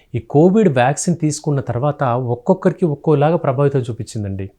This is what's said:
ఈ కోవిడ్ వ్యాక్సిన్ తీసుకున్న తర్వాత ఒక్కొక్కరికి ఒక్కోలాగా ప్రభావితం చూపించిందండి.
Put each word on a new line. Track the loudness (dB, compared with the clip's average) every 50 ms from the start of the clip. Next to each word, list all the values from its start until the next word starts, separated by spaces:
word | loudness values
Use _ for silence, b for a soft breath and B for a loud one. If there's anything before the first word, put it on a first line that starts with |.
| b b -8
ఈ | -8
కోవిడ్ | -6 0 4 4 6 6 6 4 4 4
వ్యాక్సిన్ | 4 2 2 2 0 0 -2 -2 -2
తీసుకున్న | 0 -2 -2 -4 -4 -4 -2 -2 -2
తర్వాత | -2 -4 -4 -2 -2 -2 -2 -2 -2
ఒక్కొక్కరికి | -2 -2 -2 -2 -2 -4 -2 0 0 0 0 0 -2 -2 0 -2
ఒక్కోలాగా | -2 -2 -2 0 0 2 2 2 2 0
ప్రభావితం | 0 -2 -2 -2 0 0 0 0 -2
చూపించిందండి. | -4 -4 -6 -10 -10 -10 -8 -8 -6 -6 -6 -8 -8 -10 -14